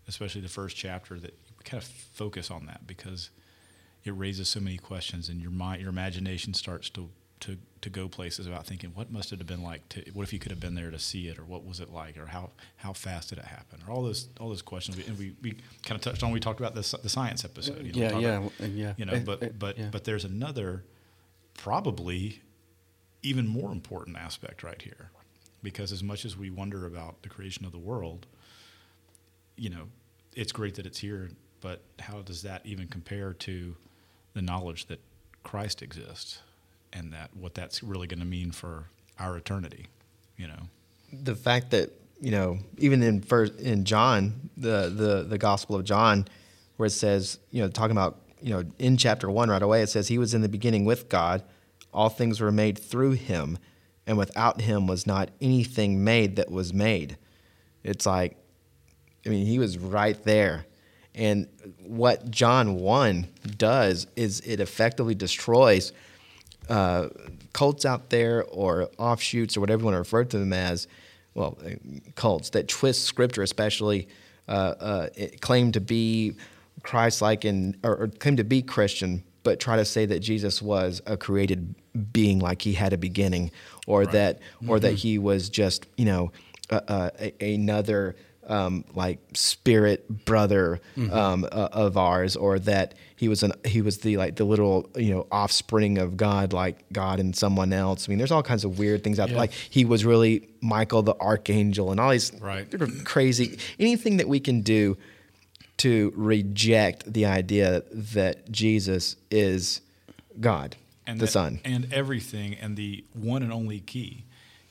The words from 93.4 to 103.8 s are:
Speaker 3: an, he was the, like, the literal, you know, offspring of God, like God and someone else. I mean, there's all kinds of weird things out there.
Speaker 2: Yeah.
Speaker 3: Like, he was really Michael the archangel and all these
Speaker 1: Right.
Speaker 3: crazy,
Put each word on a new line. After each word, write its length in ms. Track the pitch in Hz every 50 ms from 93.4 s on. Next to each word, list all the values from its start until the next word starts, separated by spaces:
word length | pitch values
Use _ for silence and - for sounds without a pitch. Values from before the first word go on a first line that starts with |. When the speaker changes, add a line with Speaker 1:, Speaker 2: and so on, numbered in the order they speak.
| 110
Speaker 3:
an, 100 | 101 - - -
he 160 | 120 101 117 104
was 160 | 107 98 -
the, 180 | - 110 104
like, 200 | 98 92 85 82
the 80 | - 110
literal, 440 | 101 107 104 104 101 95 92 87 - -
you 160 | 123 117 107 95
know, 140 | 92 85 - -
offspring 640 | 104 101 101 - - - - 113 110 107 101 101 98
of 180 | 92 90 90
God, 360 | 92 110 104 101 101 98 92 95
like 320 | 90 92 92 - - - - 95
God 260 | 104 95 95 95 95
and 160 | 95 92 92
someone 380 | - - 101 98 95 95 92 95
else. 360 | 95 95 95 95 92 - -
I 20 |
mean, 80 | 101 101
there's 120 | 120 135
all 120 | 165 160 131
kinds 200 | - 123 107 101
of 140 | 101 90 95
weird 240 | 104 104 104 104 101
things 160 | 110 104 104
out 80 | 101
there. 80 | 95 123
Speaker 2:
Yeah. 60 | 120
Speaker 3:
Like, 120 | 120 113 -
he 320 | - - - - 139 127
was 200 | 117 120 110 104
really 440 | 117 117 113 113 113 113 104 - - - -
Michael 420 | - 113 110 107 110 107 117 113 107
the 140 | 107 - -
archangel 720 | - 98 110 104 - - 101 107 104 104 98 101 98 92
and 80 | 95 101
all 120 | 117 135
these 220 | 135 123 - - - 101
Speaker 1:
Right. 320 | 107 98 98 95 101 113 - 190 160 120 - - -
Speaker 3:
crazy, 540 | - - 156 131 131 123 117 123 113 - - - - - -